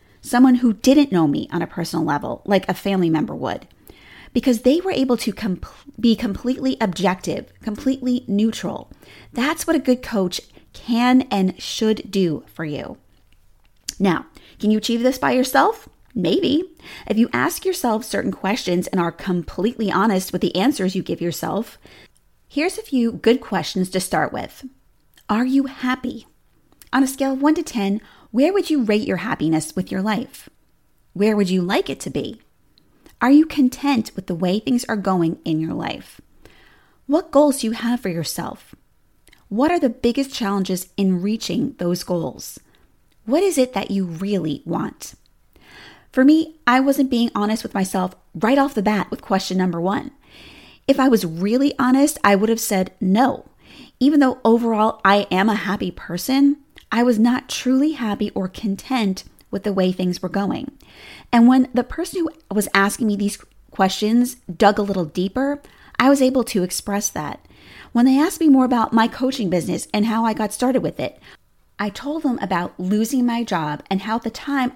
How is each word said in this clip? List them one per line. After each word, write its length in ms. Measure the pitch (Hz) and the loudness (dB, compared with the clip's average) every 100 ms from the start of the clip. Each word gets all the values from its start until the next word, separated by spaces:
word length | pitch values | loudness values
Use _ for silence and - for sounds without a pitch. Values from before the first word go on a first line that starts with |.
| _ _ | _ _
someone 340 | - 247 262 247 | 0 6 6 6
who 180 | 247 | 2
didn't 380 | 208 254 285 277 | 2 4 6 6
know 160 | 180 156 | 2 2
me 200 | 151 - | 0 -4
on 100 | 170 | -6
a 60 | 160 | -6
personal 380 | - 170 170 151 | -6 -6 -4 -2
level, 360 | 143 - - - | -2 -4 -8 0
like 220 | 196 185 | 0 0
a 40 | |
family 360 | 185 196 190 170 | -4 -2 0 2
member 260 | 156 - - | 0 -2 -6
would, 320 | 131 - - _ - - - - - | -6 -8 -12 _ -20 -20 -20 -20 -4
because 280 | 240 269 226 | -2 0 2
they 180 | 247 320 | 4 2
were 100 | 381 | 0
able 260 | 262 262 233 | 0 0 0
to 160 | - | -2
com-, 280 | 196 196 180 - - - - | -4 -4 -6 -10 -18 -20 -2
be 160 | 233 220 | 0 2
completely 600 | 226 196 240 262 262 - | -2 -4 -4 -2 -2 -2
objective, 720 | 214 165 180 185 - - - - | -2 0 -2 -2 -4 -6 -8 -12
completely 640 | - 208 262 262 247 247 - | -10 -4 -2 -2 -2 -2 0
neutral. 640 | 202 220 - 180 - - - - - - | 0 0 -2 -8 -10 -14 -20 -20 -20 -12
That's 340 | - 269 320 - | -4 -2 -2 -2
what 80 | 320 | -2
a 40 | |
good 220 | 254 247 | 0 0
coach 380 | - 214 185 - - - _ | 0 -2 -2 -4 -14 -20 _
can 500 | - - 233 247 254 | -14 -4 0 4 4
and 380 | 269 202 190 - | 2 0 0 -2
should 480 | - - 220 214 - | -10 -2 0 -2 -2
do 360 | 190 175 147 - | 0 0 -2 -8
for 160 | - | -12
you. 340 | 160 147 - - _ _ _ _ _ _ _ _ - - | -8 -8 -10 -14 _ _ _ _ _ _ _ _ -12 -2
Now, 260 | 190 165 - - - - | 0 0 -6 -20 -20 -4
can 120 | 208 | 0
you 60 | 214 | 0
achieve 260 | 214 226 | 0 0
this 140 | 254 262 | 0 0
by 140 | 269 | 0
yourself? 580 | 254 262 269 349 453 - _ _ | 0 2 2 2 0 -12 _ _
Maybe. 500 | 233 170 302 359 294 381 - - - - | -4 0 0 0 -2 -4 -12 -20 -14 -4
If 100 | 214 | 0
you 120 | 233 | 2
ask 320 | 240 277 - 381 | 0 -2 -2 -4
yourself 380 | 359 247 220 | -2 -2 -2
certain 280 | - 202 196 | -4 -4 -4
questions 560 | 185 190 180 - 175 - | -4 -4 -4 -2 -2 0
and 120 | 190 | -2
are 120 | 170 | -2
completely 800 | - - 180 160 - 208 247 208 | -4 -4 -4 -4 -4 -4 -2 -2
honest 400 | 185 214 190 - | 2 2 0 -2
with 100 | 175 | -2
the 140 | 170 - | -2 0
answers 400 | 240 - 185 185 | 0 0 -2 -2
you 80 | |
give 180 | - 175 | -6 -4
yourself, 560 | 170 - - 180 233 - - - - _ _ _ _ | -4 -4 -4 -4 -6 -14 -20 -20 -20 _ _ _ _
here's 300 | 285 339 415 | -4 -4 -4
a 60 | |
few 280 | - 262 233 | -4 0 0
good 300 | 170 226 247 | 2 2 2
questions 480 | - 185 165 190 185 | 0 -6 -4 -4 -2
to 100 | 190 | -2
start 340 | - 165 147 | -2 -2 -2
with. 320 | - - - 262 _ _ _ _ _ - | -4 -10 -14 -20 _ _ _ _ _ -4
Are 160 | 214 254 | 0 2
you 200 | 269 269 | 2 0
happy? 600 | - 254 254 - 233 - _ _ _ _ _ - | -4 -6 -4 -6 -10 -18 _ _ _ _ _ -4
On 120 | 262 | 0
a 40 | 262 | 0
scale 260 | - 269 | 0 -2
of 80 | 269 | 0
one 140 | 285 330 | 2 2
to 80 | |
ten, 380 | 320 233 196 208 - - - | -2 -2 -2 -2 -6 -20 -6
where 200 | 226 302 | 0 2
would 180 | 392 - | 2 0
you 140 | 302 | 0
rate 240 | 214 214 - | 2 0 0
your 100 | 185 | -4
happiness 580 | 175 - 156 160 156 - | -4 -2 0 0 -2 -6
with 160 | 190 | -6
your 100 | 190 | -4
life? 480 | 202 214 - - - _ _ _ _ _ _ | -2 -4 -6 -14 -20 _ _ _ _ _ _
Where 220 | 170 208 208 | 0 2 2
would 120 | 185 | 2
you 120 | 185 | 0
like 280 | 180 233 392 | 0 -2 -2
it 100 | - | -6
to 80 | - | -6
be? 320 | 139 - - _ _ _ _ _ _ _ - | -6 -6 -10 _ _ _ _ _ _ _ -2
Are 100 | 247 | 6
you 140 | 294 320 | 6 6
content 680 | - 254 - 277 254 220 - | 2 0 0 -2 0 -2 -8
with 120 | 185 | -6
the 80 | 170 | -2
way 240 | 180 202 | 0 0
things 240 | 240 240 - | 0 -2 -2
are 120 | 220 | -4
going 420 | 190 185 165 - 165 | 0 2 0 -2 -4
in 160 | 156 | -2
your 120 | 160 | -2
life? 460 | 180 170 - - - - _ - - _ _ _ _ - | -4 -6 -10 -14 -20 -20 _ -20 -20 _ _ _ _ 0
What 260 | 302 320 | 0 2
goals 300 | 277 294 262 | 4 4 4
do 60 | 220 | -2
you 60 | |
have 260 | 226 233 240 | -4 -2 -2
for 100 | 190 | -4
yourself? 640 | 170 151 - - - - - _ _ _ _ _ _ - | -4 -6 -6 -8 -10 -20 -20 _ _ _ _ _ _ -8
What 240 | 202 302 | 0 2
are 80 | 349 | 2
the 100 | 269 | 0
biggest 440 | 226 240 240 269 | 0 -2 0 -4
challenges 560 | - 208 202 190 185 - - | -4 -2 -2 -2 -4 -6 -2
in 240 | 196 180 | 0 0
reaching 540 | 196 220 - 170 - - | -2 -4 -4 -4 -4 -4
those 260 | 175 180 | -2 -2
goals? 560 | - 175 143 - - - _ _ _ _ _ _ - | -2 -4 -4 -8 -16 -18 _ _ _ _ _ _ -2
What 180 | 294 | 0
is 140 | 392 285 | 2 2
it 160 | 254 | 0
that 180 | 220 - | -2 -4
you 140 | 196 180 | -4 -4
really 560 | 165 196 196 160 147 165 | -6 -4 -2 -2 -6 -6
want? 480 | 175 - - - - _ _ _ _ - - - - _ | -6 -6 -10 -20 -20 _ _ _ _ -20 -20 -20 -20 _
For 140 | - 262 | 4 6
me, 340 | 311 320 - - | 6 2 -4 0
I 140 | 254 | 2
wasn't 320 | 269 277 269 | 2 2 2
being 200 | 240 233 202 | 2 0 0
honest 280 | 208 220 | -2 -2
with 100 | - | -4
myself 420 | 196 190 190 185 - _ | -4 -2 -2 -4 -6 _
right 240 | 160 220 277 | -2 2 2
off 160 | 277 | 2
the 80 | 226 | 0
bat 300 | 202 208 - | 0 0 -4
with 100 | - | -8
question 360 | - 190 - 185 | -2 -2 0 0
number 220 | 185 165 | 0 0
one. 320 | 175 202 - _ _ - - - - - - | -2 -4 -6 _ _ -20 -20 -20 -20 -8 0
If 120 | 269 | 2
I 80 | 262 | 4
was 180 | 220 175 | 2 0
really 480 | 160 196 247 285 - | -4 0 2 0 0
honest, 400 | 247 269 285 - | 2 4 2 2
I 120 | 202 196 | 4 4
would 140 | 220 | 2
have 100 | 226 | 0
said 320 | - 190 185 - | 0 -2 -2 -2
no. 460 | 185 202 254 - - _ - - - - | 0 4 2 0 -12 _ -20 -20 -14 0
Even 200 | 262 302 | 2 4
though 200 | 262 - | 4 2
overall 560 | - 233 233 214 214 - 190 | 2 2 2 0 0 2 2
I 220 | 208 202 | 2 2
am 160 | 185 214 | 0 0
a 80 | 202 | 0
happy 360 | 190 196 185 | -4 -4 -6
person, 680 | - - 180 - 269 285 294 _ - - | -8 -10 -8 -2 4 4 2 _ -20 -6
I 120 | 226 | 0
was 160 | 247 220 | 2 4
not 280 | 240 254 - | 4 2 -4
truly 440 | - 254 262 302 | -6 0 2 2
happy 400 | 285 226 202 208 | 0 -4 -2 -4
or 180 | - 185 | -4 -6
content 720 | - 226 196 - 262 202 185 - _ - | -6 -6 -6 -4 -2 -2 -4 -10 _ -10
with 120 | 196 | -6
the 80 | 208 | -4
way 200 | 190 185 | 0 0
things 300 | 185 180 175 | 0 -2 -4
were 60 | 180 | -6
going. 440 | 196 196 - - - - - - - - | -4 -4 -4 -8 -16 -20 -20 -20 -18 0
And 160 | 240 233 | 6 6
when 220 | 262 254 | 6 4
the 100 | 247 | 0
person 380 | 240 - 359 381 | -4 -6 -6 -4
who 80 | 320 - - | -6 -6 -6
was 140 | 196 196 | -4 -2
asking 340 | 196 202 - 220 | -2 -2 -2 -4
me 80 | 202 | -2
these 260 | 202 - - _ - | -4 -6 -18 _ -12
questions 680 | - 190 - 208 233 247 - - | -2 -2 0 0 0 0 -4 -10
dug 260 | 165 208 214 | 2 2 2
a 20 | |
little 240 | 202 190 160 | -2 -2 -4
deeper, 560 | - 190 254 277 285 - _ - - | -4 -4 -2 -4 -4 -10 _ -12 0
I 120 | 254 | 2
was 120 | 277 | 4
able 220 | 254 262 233 | 4 2 0
to 180 | 196 | -2
express 460 | 185 - - 202 - | -2 -4 -6 -4 -4
that. 360 | - 147 - _ _ - - - | -8 -10 -12 _ _ -20 -20 -2
When 120 | 233 254 | 4 4
they 140 | 269 | 6
asked 220 | 330 - | 2 2
me 80 | 320 | 6
more 160 | 262 254 | 6 6
about 260 | 240 220 | 2 2
my 160 | 226 226 | 2 2
coaching 420 | - 254 262 196 | 0 -4 -2 0
business 380 | 175 160 - - | 0 -2 -6 -4
and 120 | 208 220 | -2 0
how 200 | 220 226 | 0 0
I 80 | |
got 180 | 220 208 | -2 -4
started 300 | - 254 247 | -2 0 0
with 180 | 185 - | -2 -4
it, 200 | 131 - - - _ _ _ - | -8 -8 -20 -20 _ _ _ -8
I 100 | 208 | -8
told 340 | 202 277 311 | -6 -8 -4
them 140 | 294 240 | -4 -4
about 380 | 185 180 175 - | -2 -4 -4 -6
losing 460 | 185 208 226 262 240 | -2 0 0 0 0
my 180 | 233 | -2
job 400 | 233 175 151 147 - | -2 -4 -4 -6 -4
and 120 | 196 | -4
how 160 | 214 226 | -2 -4
at 60 | |
the 60 | 226 | -6
time 420 | - - 277 247 | -10 -4 -2 -2